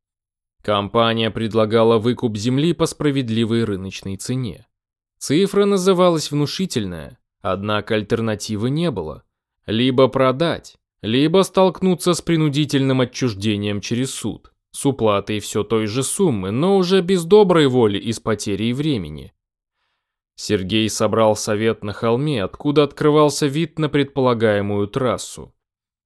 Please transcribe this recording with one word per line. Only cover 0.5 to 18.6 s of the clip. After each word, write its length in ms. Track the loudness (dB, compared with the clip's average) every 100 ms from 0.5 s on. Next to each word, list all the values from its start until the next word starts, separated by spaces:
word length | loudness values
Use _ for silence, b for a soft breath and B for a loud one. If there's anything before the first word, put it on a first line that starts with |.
| _
Компания 720 | -2 0 0 2 2 2 -2
предлагала 640 | -2 -2 0 2 4 4 4
выкуп 400 | 2 -2 -2 -2
земли 360 | -2 0 0
по 120 | 0 -2
справедливой 760 | -2 -2 -2 -2 0 0 0
рыночной 540 | -2 -4 -8 -10 -10 -10
цене. 500 | -6 -6 -6 -10 _ _ _ _ _ -12
Цифра 480 | -2 0 2 2 2
называлась 640 | 2 2 4 4 2 -2
внушительная, 840 | -2 -2 -4 -4 -4 -6 -8 -14 -18 _ _
однако 540 | -6 -4 -2 -4 -2 -2
альтернативы 720 | 0 -2 -2 -4 -6 -4 -2
не 220 | -2 -4
было. 320 | -4 -8 -12 _ _ _ _ -6
Либо 420 | -2 0 4 4
продать, 680 | 4 0 2 -2 -4 -10 _ _ _
либо 400 | -2 0 2 2
столкнуться 680 | 2 2 2 2 -2 0 0
с 80 | -2
принудительным 800 | 0 0 2 0 0 0 2 2
отчуждением 800 | 0 -2 -4 -2 -2 -2 -2 -4
через 320 | -4 -4 -4
суд, 400 | -6 -8 -8 _ _ _
с 140 | -4 -2
уплатой 540 | 0 2 2 0 -6
всё 240 | -4 -4
той 240 | -2 -2 -2
же 160 | -4
суммы, 480 | -4 0 0 0 -2
но 260 | -2 0 2
уже 240 | 2 0
без 240 | 2 -2 4
доброй 420 | 6 6 6 4
воли 300 | 4 2 2
и 160 | -4
с 60 | -6
потерей 540 | -4 -4 -4 -4